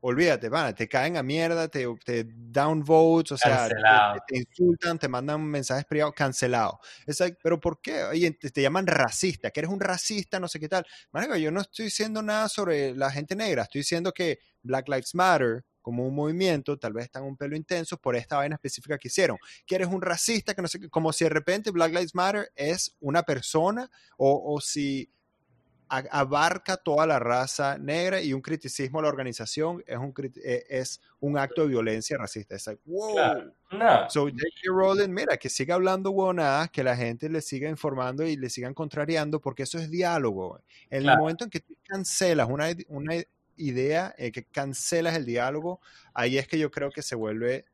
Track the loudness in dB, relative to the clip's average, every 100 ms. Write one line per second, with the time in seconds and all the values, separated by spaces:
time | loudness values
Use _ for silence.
0 | 0 2 4 2 0 0 -2 -2 0 0
1 | 0 -2 -2 0 0 0 -2 -4 -4 -6
2 | -4 -4 -4 -10 -4 0 2 2 6 8
3 | 8 6 2 2 4 4 2 6 8 10
4 | 8 2 -4 -6 -6 2 4 4 0 -2
5 | -2 -2 -2 -2 -2 -2 -2 -2 0 0
6 | 0 2 0 2 2 2 2 -2 -14 -18
7 | -8 -2 -2 0 0 2 0 -4 -6 -4
8 | -2 2 0 0 -6 2 2 2 2 4
9 | 2 2 -2 -2 -6 -4 -4 -2 -2 -2
10 | -2 -4 -4 -4 -4 -6 -2 -2 -2 -14
11 | -10 -6 -2 0 0 0 -4 -6 -6 -2
12 | -2 -4 -2 0 0 0 0 2 0 0
13 | -2 -2 -4 -2 0 0 -2 -4 -2 -2
14 | -2 -2 -2 -2 _ _ -4 -4 0 -4
15 | -2 2 4 6 4 0 -8 _ -8 -4
16 | -2 -2 -2 0 2 2 0 -4 -4 -6
17 | -8 -10 -10 -8 -8 -8 -4 -4 -4 -6
18 | -2 -2 0 -2 -2 -4 -8 -10 -6 -6
19 | -4 2 2 2 -8 -20 -4 -2 0 -2
20 | -2 -2 0 0 -2 -4 -4 -6 -4 0
21 | 0 2 2 2 0 -2 0 2 2 2
22 | -2 0 0 0 -4 -6 -4 -2 -4 _
23 | -2 0 0 -2 0 0 0 -2 -6 _
24 | _ _ 4 4 0 -6 -4 -4 -2 -4
25 | -8 _ _ _ _ _ _ _ _ -6
26 | -4 -2 0 2 2 0 -4 -4 0 2
27 | 4 2 2 0 0 -2 -2 -2 -4 -2
28 | 0 0 -2 -4 -4 -6 -6 -6 -4 0
29 | 0 0 -4 -6 -8 -4 -4 -4 -8 -8
30 | -8 -8 -10 -8 -4 -4 -2 -6 -6 -10
31 | _ _ -2 0 -2 0 2 2 0 -2
32 | -2 -6 -6 -10 -12 -12 -12 -14 -8 -6
33 | -2 2 2 2 -6 _ _ 2 6 6
34 | 4 0 -2 -2 -8 -6 -2 2 4 4
35 | 0 0 0 0 -2 -4 0 2 2 2
36 | 0 0 2 2 2 2 0 0 0 2
37 | -2 -4 -4 -4 -4 -6 -6 -4 -4 -2
38 | -4 -2 -2 -2 -6 -6 -8 -6 -8 -4
39 | -2 0 0 -2 -4 -6 -8 -6 -6 -2
40 | 0 2 0 -2 -6 -10 _ -20 _ -2
41 | 6 6 6 -2 -6 -8 _ -20 _ -8
42 | -4 0 2 4 2 0 -2 -4 -10 -10
43 | -6 -6 -6 _ _ _ -6 -2 0 0
44 | -2 -6 -10 -10 -10 -6 -6 -6 -2 0
45 | 0 -2 -2 -2 -2 -2 -6 -10 _ -20
46 | -12 -2 0 0 -2 -2 -2 -2 -6 -6
47 | -8 -6 -4 -2 -2 -4 -6